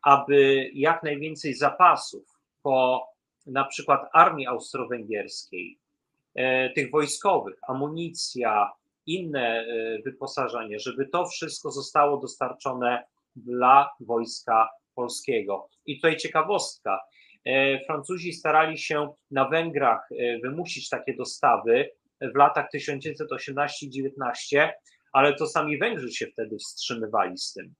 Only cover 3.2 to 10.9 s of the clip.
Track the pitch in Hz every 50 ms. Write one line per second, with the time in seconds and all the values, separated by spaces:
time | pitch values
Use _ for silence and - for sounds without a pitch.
3.2 | _ _ _ _ _ 151 131 135 135 - - - 139 - 143 135 135 - - 165
4.2 | 170 185 165 151 135 123 127 113 - - - 135 123 113 123 120 110 104 110 104
5.2 | 95 92 - - - _ - 90 90 95 95 _ _ _ _ _ _ _ _ _
6.2 | _ _ _ - 127 131 131 127 131 127 131 - 143 127 127 151 151 143 - -
7.2 | - 202 185 156 - 101 92 _ - - 127 135 139 147 156 160 170 165 170 -
8.2 | - - - 127 120 113 107 107 104 101 - _ _ _ _ _ _ - 160 185
9.2 | 180 165 147 139 123 117 113 117 113 117 120 113 113 113 113 107 107 131 131 -
10.2 | 139 139 - - 135 120 113 120 113 107 104 107 - 131